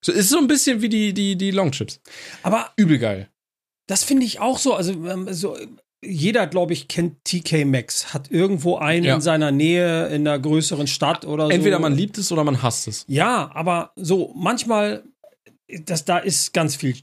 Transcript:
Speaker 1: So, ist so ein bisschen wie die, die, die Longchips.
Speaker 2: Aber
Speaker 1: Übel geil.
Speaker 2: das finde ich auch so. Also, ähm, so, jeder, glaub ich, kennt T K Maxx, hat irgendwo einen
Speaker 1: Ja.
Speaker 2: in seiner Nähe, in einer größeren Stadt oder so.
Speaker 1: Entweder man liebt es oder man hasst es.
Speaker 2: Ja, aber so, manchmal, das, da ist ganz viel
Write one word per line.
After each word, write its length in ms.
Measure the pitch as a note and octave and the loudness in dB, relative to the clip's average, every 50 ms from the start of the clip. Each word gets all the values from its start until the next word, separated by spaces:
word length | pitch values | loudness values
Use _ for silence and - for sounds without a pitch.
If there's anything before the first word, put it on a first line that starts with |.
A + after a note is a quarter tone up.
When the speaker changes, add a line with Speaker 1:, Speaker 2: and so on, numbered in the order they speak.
| - | -2
Speaker 1:
So, 80 | - | 0
ist 180 | - G3+ G3+ G3 | 0 2 2 4
so 100 | C#4 F4 | 4 4
ein 80 | D4 | 4
bisschen 340 | A#3+ D4+ C4+ - - B3+ G#3+ | 4 2 2 2 0 0 0
wie 80 | A3 A#3 | 0 0
die, 240 | A3 G#3+ G#3+ G#3 F#3 | 0 0 0 0 0
die, 220 | G3+ G3+ G3 G3 | 0 0 0 0
die 140 | F3+ F#3+ G3 | 0 -2 0
Longchips. 500 | F#3+ G3 F#3+ D3 C3 - G#2+ - - _ _ - - - - - - - - | 0 2 0 0 0 -2 -6 -8 -10 _ _ -20 -20 -20 -18 -18 -20 -6 -2
Speaker 2:
Aber 280 | F#3 G3+ A#3 A3+ - _ | 0 0 0 -2 -4 _
Speaker 1:
Übel 220 | - G#3 E3 D#3 A#2+ | 2 4 4 4 4
geil. 300 | A#2 A2 G2+ F#2+ G2+ - _ _ _ _ _ _ _ _ _ _ _ | 2 -2 -2 -4 -8 -14 _ _ _ _ _ _ _ _ _ _ _
Speaker 2:
das 160 | - F#3+ - - | -4 -4 -2 0
finde 220 | - C#4 C4+ B3+ | 2 2 2 2
ich 140 | A3 - - | 2 -2 -2
auch 180 | G#3 A#3+ C4 - | 0 0 0 0
so. 140 | - B3+ A3+ | 2 0 2
Also, 180 | F3 F3+ F3 G3 | 2 0 -2 -2
ähm, 340 | E3 E3 F3 F#3+ F#3 F#3 - | -4 -6 -6 -6 -6 -6 -6
so, 240 | F#3+ D#3+ F#3+ F#3 - - - - - - _ _ _ _ - | -6 -6 -6 -6 -6 -8 -14 -16 -18 -20 _ _ _ _ -10
jeder, 440 | - F#3+ D3+ C#3+ G3+ A3 A#3+ G3 | -6 -4 0 0 2 2 2 0
glaub 240 | D3+ D#3+ F#3 F3 E3+ | 2 0 -2 0 0
ich, 160 | F3 E3 - | -2 -6 -6
kennt 360 | _ - - E3+ F3 - _ _ | _ -4 -2 -2 -2 -4 _ _
T 160 | - - F3 | -4 -4 -4
K 240 | E3 - E3 D#3 C#3+ | -2 0 0 2 2
Maxx, 480 | C#3+ C3+ B2+ A2 - - - - - - | 2 2 0 0 -2 -6 -6 -6 -6 -8
hat 180 | D3 C3+ - | -10 -8 -2
irgendwo 460 | B3+ E3 F3+ G3 G3+ D#3+ C#3 F3 F3 | 0 2 2 2 0 0 0 0 0
einen 260 | - D#3 D3 E3 F3 E3+ | 0 0 0 2 2 4
Speaker 1:
Ja. 120 | E3+ E3 | 2 2
Speaker 2:
in 60 | D#3+ | 2
seiner 300 | C#3+ E3+ D#3+ D#3+ D#3 D3 | 2 2 2 2 2 2
Nähe, 560 | C#3 C#3 D3+ E3 E3+ F3 F3+ E3+ E3 E3 E3 | 2 4 4 4 4 4 2 2 2 0 -2
in 200 | D#3 D3+ D3 D3 | -2 -2 0 0
einer 120 | D3+ D3 C#3 | 0 0 0
größeren 480 | C3 D#3 D3+ D#3+ D#3 - F3 C#3+ D3 | 0 2 2 2 2 0 -2 -2 -2
Stadt 380 | C3+ - - D#3 C#3 E3+ - - | -4 -2 0 0 0 0 -2 -4
oder 200 | D#3+ D3 D3+ D#3 | -6 -2 0 2
so. 40 | D3+ | 2
Speaker 1:
Entweder 260 | D#3 F3 - G3+ F#3+ F3 | 2 4 4 4 4 4
man 140 | E3 D#3 C#3 | 2 2 2
liebt 220 | C#3 F#3+ G#3 - | 2 0 -2 -2
es 140 | G#3+ F#3+ - | -6 -4 -2
oder 120 | F3 D#3 D3+ | 0 0 2
man 180 | D3 C3+ B2 - | 2 2 2 0
hasst 240 | A#2+ A2+ - - | 0 -2 -2 -6
es. 160 | - G2+ - - | -8 -10 -12 -8
Speaker 2:
Ja, 440 | - C3+ C#3+ E3+ A3+ B3+ G#3+ D3 C3+ - | -4 0 0 2 2 0 -2 -2 -4 -6
aber 380 | D3+ D#3+ F3+ F3 E3+ E3 - _ | -6 -2 0 0 -2 -2 -6 _
so, 360 | - F#3+ D#3 F#3 F#3+ D#3+ - - | -10 -2 0 0 0 0 -4 -6
manchmal, 680 | - F3+ F#3 A#3+ B3 - A3+ A3+ G#3 G#3 G#3 G#3 G#3 - - _ _ - - _ _ _ - _ _ _ _ - E3+ D#3 | -4 -2 -2 -2 -2 -2 0 0 0 0 0 -4 -6 -12 -18 _ _ -20 -20 _ _ _ -20 _ _ _ _ -16 -14 -6
das, 200 | - F3+ D#3+ - | -4 -4 -4 0
da 140 | - F3 F3 | 0 0 0
ist 340 | - G3 E3+ - - - - | 0 0 -2 -2 -2 0 0
ganz 220 | F3+ E3 D3 C#3+ | 0 0 0 -2
viel 180 | - - C3+ B2 - | -2 -2 -4 -4 -4